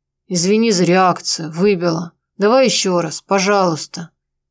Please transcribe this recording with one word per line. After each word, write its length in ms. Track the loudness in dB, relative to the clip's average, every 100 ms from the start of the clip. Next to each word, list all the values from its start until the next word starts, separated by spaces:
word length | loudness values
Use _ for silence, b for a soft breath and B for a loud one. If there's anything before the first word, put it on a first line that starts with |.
| _ _ _
«Извини 440 | -2 0 2 2
за 140 | 2
реакцию, 680 | 2 2 2 0 -4 -8 -8
выбила. 600 | -2 0 0 -2 -4 -8 -16 _ -2
Давай 280 | 2 4 2
ещё 340 | 0 0 0
раз, 200 | -2 -8
пожалуйста». 920 | -2 0 2 2 2 -2 -6 -12 -16 _ _ _ _